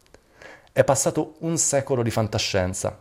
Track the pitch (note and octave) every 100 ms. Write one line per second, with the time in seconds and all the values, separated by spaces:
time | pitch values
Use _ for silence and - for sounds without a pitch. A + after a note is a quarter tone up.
0 | _ - _ _ - - _ - C3+ C3
1 | E3+ D#3 D#3 - E3 E3 - C#3 C3+ B2+
2 | A2+ A#2 G#2+ B2+ - G2 F#2 F#2 G#2 -